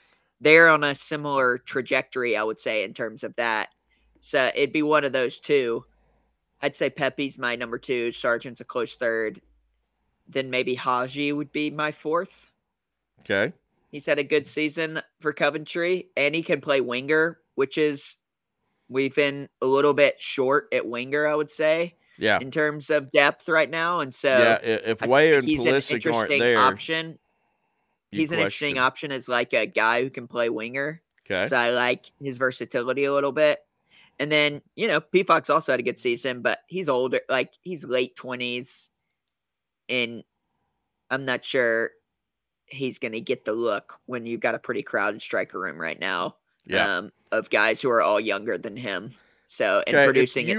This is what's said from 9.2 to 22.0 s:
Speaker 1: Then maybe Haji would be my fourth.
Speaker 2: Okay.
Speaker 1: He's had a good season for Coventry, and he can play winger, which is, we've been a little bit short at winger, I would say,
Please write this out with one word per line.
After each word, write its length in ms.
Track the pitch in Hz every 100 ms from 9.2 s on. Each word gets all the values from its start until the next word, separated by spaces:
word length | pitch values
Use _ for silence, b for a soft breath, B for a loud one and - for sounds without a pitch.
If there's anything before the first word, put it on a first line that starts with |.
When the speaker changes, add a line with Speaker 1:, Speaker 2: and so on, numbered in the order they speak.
| 110 - - _ _ _ _ _ _ _ -
Speaker 1:
Then 220 | 139 131
maybe 240 | 127 127
Haji 580 | 127 131 123 127 139 143
would 200 | 147 143
be 180 | 147 151
my 220 | 147 151
fourth. 580 | 147 151 165 190 _ _ _ _ _ _ _ _ _
Speaker 2:
Okay. 320 | - 98 120 - _ _ _
Speaker 1:
He's 140 | 147 160
had 120 | 147
a 60 |
good 240 | 139 151 143
season 520 | - 151 156 160 160 - _
for 120 | 156
Coventry, 760 | 143 151 156 151 175 170 185 - -
and 180 | 143
he 80 | 160
can 180 | 160 151
play 200 | 147 139
winger, 580 | 120 120 139 156 160 165 _
which 240 | - 135 -
is, 380 | 151 139 - - _ _ _ _ _ _ -
we've 260 | 127 139
been 340 | 143 143 143 139 _
a 40 | 131
little 280 | 135 147
bit 260 | 139 143 -
short 480 | - - 131 143 143
at 120 | 123
winger, 440 | - 120 131 147 151
I 60 | 151
would 140 | 147
say, 420 | - 156 160 170 -